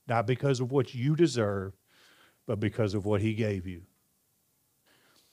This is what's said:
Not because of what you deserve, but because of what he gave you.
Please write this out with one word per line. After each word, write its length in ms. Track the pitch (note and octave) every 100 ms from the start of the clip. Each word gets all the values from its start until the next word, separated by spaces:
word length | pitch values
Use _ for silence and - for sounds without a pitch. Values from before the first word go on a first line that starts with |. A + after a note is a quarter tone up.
| -
Not 200 | A#2 A2
because 340 | B2+ C#3 B2+
of 100 | B2+
what 240 | C#3 A#2+
you 220 | B2 C3+ D#3
deserve, 580 | E3+ B2 G2+ G2 F#2+ - _ _ - - - _ -
but 140 | G#2
because 340 | G#2+ - G#2+
of 100 | G2+
what 160 | G2 G#2
he 140 | A2
gave 320 | G#2+ G#2+ G2 F2+
you. 160 | F2 F2+ _ _ _ _ _ _ _ _ _ _ _ _ _ _